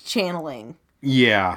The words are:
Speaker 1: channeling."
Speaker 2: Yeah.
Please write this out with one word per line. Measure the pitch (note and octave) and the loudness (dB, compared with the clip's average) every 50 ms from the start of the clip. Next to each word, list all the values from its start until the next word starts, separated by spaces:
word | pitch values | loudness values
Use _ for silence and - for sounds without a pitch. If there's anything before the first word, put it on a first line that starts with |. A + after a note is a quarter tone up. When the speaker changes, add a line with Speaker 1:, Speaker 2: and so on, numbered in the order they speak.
| _ | _
Speaker 1:
channeling." | - - A#3 G3 F3+ F3+ F#3 D#3 D#3 C3+ A#2+ G#2+ A2+ D#3 - _ _ _ _ | -8 -4 -4 -4 -4 -6 -8 -10 -10 -12 -14 -16 -18 -20 -20 _ _ _ _
Speaker 2:
Yeah. | - C#3 C3 C3 B2 A#2 G#2+ G2+ F#2+ F#2 F2 | -4 0 4 4 4 6 4 2 2 0 -4